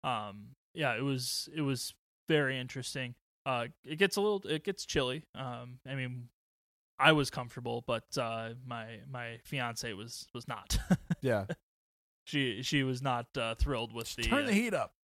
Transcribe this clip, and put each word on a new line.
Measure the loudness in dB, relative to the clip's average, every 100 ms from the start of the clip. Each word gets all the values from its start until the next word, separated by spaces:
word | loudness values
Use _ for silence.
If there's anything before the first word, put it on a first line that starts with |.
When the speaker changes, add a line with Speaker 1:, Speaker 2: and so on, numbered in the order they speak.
Speaker 1:
So, | -2
um, | -2 -4 -10 -18 -20 _
yeah, | -2 0 0
it |
was, | 0 0 -2 -4 -4
it | -2
was | 0 0 -4 -12 _ _ 2
very | 4 4 0
interesting. | -6 -8 -6 -6 -8 -10 _ _
Uh, | -2 0 -2 -8
it | -10 2
gets | 4 4
a |
little, | 2 2 0
it | -2
gets | -2 -4 -2
chilly. | 0 2 -2 -8
Um, | -10 -8 -8 -12 -14 -6
I | -4
mean, | -4 -6 -12 _ _ _ _ _ _ 6
I | 8
was | 8 4
comfortable, | -2 -8 -6 -4 -4 0
but, | -2 0 -2
uh, | -2 -2 -6 -10
my, | -8 -8 -8 -12 -10
my | -10 -8 -10
fiance | -6 -2 -2 -2 -6
was, | -6 -8 -12 -10
was | -12 -8
not. | -8 0 -2 4 2
<laughs> | 2 -2
Speaker 2:
Yeah. | 2 2 0 -8 _ _ _ _ _ _
Speaker 1:
She, | -4 0 0 -2
she | 0 2
was | 2 0
not, | 0 0 -2 -2
uh, | -2 2
thrilled | 2 2 -2
with | -4 -6 0
the, |
Speaker 2:
Turn | 2 2
Speaker 1:
uh, | 4
Speaker 2:
the |
heat | 4 4
up. | 0 -2 _